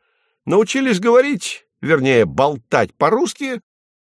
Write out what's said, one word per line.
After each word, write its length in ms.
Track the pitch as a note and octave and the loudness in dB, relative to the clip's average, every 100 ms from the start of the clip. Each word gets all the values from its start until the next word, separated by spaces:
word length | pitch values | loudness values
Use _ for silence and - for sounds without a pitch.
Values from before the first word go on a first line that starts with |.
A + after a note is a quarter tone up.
| _ _ _ _ - | _ _ _ _ -2
научились 540 | F#3 A3+ C4 C4 F#3 | 0 0 0 -2 0
говорить, 680 | A#3 A#3+ C#4+ A3+ - - _ _ | 2 2 2 -2 -8 -14 _ _
вернее, 440 | C3 D#3 C3 B2 F#2 | -2 0 2 2 2
болтать 680 | C3 C#3+ C#3 - C3+ G#2 | 0 -2 -2 -2 -2 -2
по-русски, 680 | - D3 A3 A3 - C4+ B3 _ _ _ _ | -2 0 0 -2 -6 -10 -10 _ _ _ _